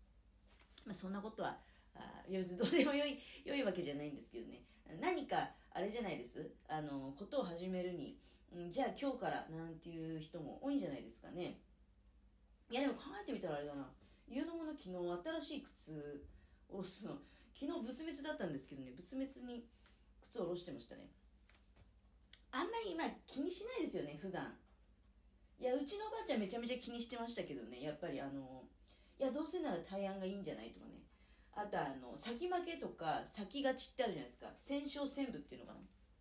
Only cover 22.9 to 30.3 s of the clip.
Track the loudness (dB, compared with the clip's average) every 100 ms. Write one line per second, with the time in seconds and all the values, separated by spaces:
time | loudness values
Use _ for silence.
22.9 | 2 2 0 -6 -2 0 0 -2 2 2
23.9 | 2 0 -4 -4 -2 -4 -8 -18 -20 -20
24.9 | -20 -20 -20 -20 -20 -20 -2 2 4 2
25.9 | 0 0 -2 2 2 4 2 0 0 -2
26.9 | 0 0 0 0 0 -2 -4 -6 -4 -4
27.9 | -2 -2 -2 -2 -4 -8 -10 -14 -18 -20
28.9 | -20 -20 0 2 2 2 2 2 0 0
29.9 | 0 0 0 -2